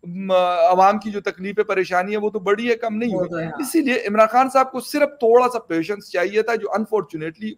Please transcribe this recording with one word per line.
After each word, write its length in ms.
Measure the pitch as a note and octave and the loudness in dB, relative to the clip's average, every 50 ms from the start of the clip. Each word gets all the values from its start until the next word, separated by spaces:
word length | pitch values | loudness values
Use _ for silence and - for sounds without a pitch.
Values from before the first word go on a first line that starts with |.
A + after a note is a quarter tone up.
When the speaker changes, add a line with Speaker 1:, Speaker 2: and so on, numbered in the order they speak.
| - F3 | -14 -12
Speaker 1:
म-, 580 | F3 F#3+ F#3+ F#3+ F#3 F#3 F3+ F3+ F3+ F3 E3 F3 | -10 -10 -4 0 2 2 2 2 2 2 4 4
अवाम 280 | F#3 F3+ F#3+ G3 G#3 G#3+ | 6 6 6 4 4 2
की 120 | G#3 G#3+ | -4 -6
जो 100 | G3+ G3+ | -8 -6
तकलीफें, 440 | - G3+ F3+ F3+ F#3 G3 G3+ G#3 G#3 | -6 -6 -8 -6 -10 -8 -2 -2 -2
परेशानी 480 | - G3 F#3 F#3 D3+ F3 F3+ F#3 G3 G#3 | 0 0 -2 -2 0 0 -2 -2 0 -4
है, 60 | G#3+ | -4
वो 120 | G#3 G#3+ | -4 -4
तो 100 | G#3 G#3+ | -4 -4
बड़ी 260 | F3+ G3 G3+ G#3 A#3 | -2 0 -2 0 0
है, 80 | A#3+ A#3 | -2 -2
कम 200 | A3+ A#3 A3+ G#3+ | -2 -2 -6 -4
नहीं 180 | G#3+ A#3+ A#3+ G3 | -4 -4 -2 -2
Speaker 2:
वो 60 | F#3 | -2
Speaker 1:
हुई। 100 | F3+ E3+ | -4 -4
Speaker 2:
तो 80 | E3+ | -4
है, 100 | E3 D#3+ | -6 -6
हाँ। 100 | E3 D#3 - | -8 -8 -8
Speaker 1:
इसीलिए 360 | D4+ B3+ - E4 D4 C4 B3 | -8 -2 0 0 2 2 0
इमरान 300 | C4 - G3+ G#3 G#3+ A3 | -2 -2 -2 4 4 4
खान 220 | A3 A3+ B3 C4 C4+ | 4 4 2 2 4
साहब 220 | C4 C4+ C4 C4 | 2 0 0 0
को 100 | - B3+ | -2 -10
सिर्फ 280 | A#3 - - G3 G3 F#3+ | -10 -4 0 0 0 0
थोड़ा 400 | F#3+ - A#3+ A3+ A3+ B3 B3+ B3 | -2 0 2 6 6 6 6 4
सा 100 | B3 A#3 | 0 -4
पेशेंस 520 | - _ E3+ E3 D#3+ D#3+ G#3 G3+ - - - | -6 _ -2 -2 -2 -2 -6 -8 -8 -6 -4
चाहिए 300 | F#3 F3 F#3+ G3+ G#3+ A3 | -2 -2 0 0 -2 0
था, 140 | A3 - | 0 -2
जो 120 | - D3+ - | -4 -4 -4
अनफॉर्चुनेटली 880 | - G3+ A3 - A3 G#3 F#3 - - D#3+ D#3 E3 D#3+ _ G#3+ G#3+ - | -4 -4 -4 -2 -2 -2 -2 -4 -8 -10 -10 -10 -10 _ -10 -10 -10